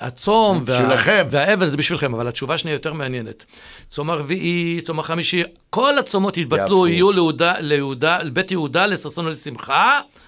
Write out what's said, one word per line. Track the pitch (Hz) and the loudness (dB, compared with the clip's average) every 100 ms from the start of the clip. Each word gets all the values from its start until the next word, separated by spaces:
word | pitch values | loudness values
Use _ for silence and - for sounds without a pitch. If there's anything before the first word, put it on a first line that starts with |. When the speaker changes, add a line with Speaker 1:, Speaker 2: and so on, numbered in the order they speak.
Speaker 1:
הצום | 123 123 202 220 214 175 123 | -12 -6 2 4 4 2 2
וה-, | 127 | 2
Speaker 2:
בשבילכם. | 127 131 180 208 139 | 4 4 4 4 4
Speaker 1:
והאבל | 139 170 202 170 | 2 2 2 2
זה | 143 | 0
בשבילכם, | - 165 135 | 0 0 -2
אבל | 113 120 | -2 -4
התשובה | - 131 | -4 -4
השנייה | 160 165 | -4 -4
יותר | 143 160 | -4 -6
מעניינת. | 156 131 127 110 - - - - - - | -6 -6 -6 -10 -14 -20 -20 -20 -20 -14
צום | - 151 | -8 -4
הרביעי, | 165 143 185 170 175 170 170 | -4 -2 -2 -2 -2 -2 -4
צום | 165 156 | -6 -6
החמישי, | 156 165 160 180 170 - - | -4 -2 0 -2 -4 -8 -6
כל | 220 277 285 | 0 2 2
הצומות | - 196 196 175 | 0 0 0 -2
יתבטלו, | 139 160 | -2 0
Speaker 2:
יהפכו. | 190 190 180 | 2 4 4
Speaker 1:
יהיו | 170 196 | 4 4
ליהודה, | 190 165 135 170 190 | 4 2 2 0 0
ליהודה, | 147 147 139 127 156 175 | 0 -2 -2 -2 0 0
לבית | 165 127 190 | -2 -4 -2
יהודה, | 185 143 160 202 | -2 -2 0 0
לששון | 180 151 170 165 | 0 -4 -6 -6
ולשמחה, | 151 151 120 - 147 220 285 - _ | -6 -8 -8 -2 2 4 2 -2 _